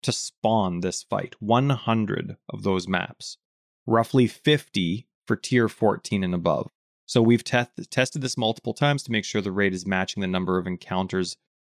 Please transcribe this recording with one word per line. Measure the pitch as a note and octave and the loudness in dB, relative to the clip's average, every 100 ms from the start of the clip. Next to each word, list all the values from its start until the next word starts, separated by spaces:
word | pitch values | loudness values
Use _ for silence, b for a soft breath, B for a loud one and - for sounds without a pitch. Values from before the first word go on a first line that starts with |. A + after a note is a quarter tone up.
to | - | -6
spawn | - - - A2 A2 F#2+ F2 | -4 -6 -4 2 2 2 0
this | F2+ - | -4 -6
fight. | - G2+ F#2+ - | -6 -6 -6 -6
One | G#2 A#2+ C#3 | 2 2 4
hundred | B2 - A2+ G#2 G2 - - - | 0 0 0 0 -2 -6 -12 -14
of | - | -6
those | G2+ F#2 F2 | -2 -2 0
maps. | F#2 - - - - _ _ _ _ - | -4 -4 -10 -18 -18 _ _ _ _ 0
Roughly | A2+ A2+ C3+ A#2 | 2 4 4 2
fifty | - - D3 - - F2 G#2 - _ - | 2 2 2 0 -4 -2 -4 -8 _ -4
for | A2 | -4
tier | - B2 A2+ | 0 2 2
fourteen | - A2 - - G#2 | 2 0 0 -2 -2
and | F#2 | 0
above. | F2+ E2+ C#2+ - _ _ _ - | 0 0 0 -4 _ _ _ -2
So | A#2+ | 4
we've | A2+ A#2 | 6 4
test-, | - B2 A#2+ - F2 | 2 -2 -2 -8 -6
tested | - B2+ D3+ | -2 -2 -2
this | C3 - | -6 -2
multiple | A2+ A2+ A#2+ | -2 -2 -6
times | - C#3+ C#3+ | 0 0 0
to | - | -2
make | A2 | -4
sure | - A2 | -2 -2
the | G2+ | -2
raid | F#2+ G2 | 0 0
is | F#2 F#2 | 0 -2
matching | F#2+ F#2+ - | -2 -2 -4
the | F#2+ | -2
number | F#2 F#2 F#2 | -2 0 0
of | F#2 | -2
encounters | F2+ - F#2 F#2+ F#2+ F2+ - _ _ | -6 -4 -4 -2 -4 -4 -8 _ _